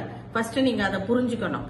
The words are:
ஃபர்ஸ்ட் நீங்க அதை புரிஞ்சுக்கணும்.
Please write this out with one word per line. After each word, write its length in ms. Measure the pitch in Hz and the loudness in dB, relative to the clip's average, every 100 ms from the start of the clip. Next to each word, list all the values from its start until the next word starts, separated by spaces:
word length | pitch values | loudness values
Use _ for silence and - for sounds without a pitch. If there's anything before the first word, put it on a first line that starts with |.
| - - - | -4 -10 -4
ஃபர்ஸ்ட் 260 | 226 226 277 | -2 0 2
நீங்க 260 | 262 214 | 2 4
அதை 160 | 190 190 | 0 0
புரிஞ்சுக்கணும். 640 | 196 247 247 226 175 135 | 2 2 2 0 -2 -4